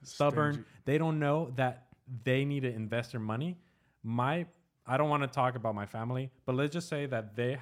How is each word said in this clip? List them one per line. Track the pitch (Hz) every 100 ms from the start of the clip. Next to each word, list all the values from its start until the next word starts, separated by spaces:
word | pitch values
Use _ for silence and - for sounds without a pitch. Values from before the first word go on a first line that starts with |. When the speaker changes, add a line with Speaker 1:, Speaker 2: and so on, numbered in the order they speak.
Speaker 1:
stubborn. | 135 - 143 143 147
Speaker 2:
Stingy. | 143 - -
Speaker 1:
They | - 151
don't | 160 156
know | 147 151 156 127
that | 127 123 - - - 123
they | 131 131
need | 143 143
to | 131
invest | 110 107 117 120
their | 120
money. | 107 113 165 175 _ _ _ _
My, | 113 117 127 165 175 - _ _ -
I | 131
don't | 151
wanna | 147 139
talk | - 127 120
about | 110
my | 104 101
family, | 113 117 127 131 -
but | -
let's | 127 147
just | 170 170
say | 151 143
that | 123 107 107
they | 123 135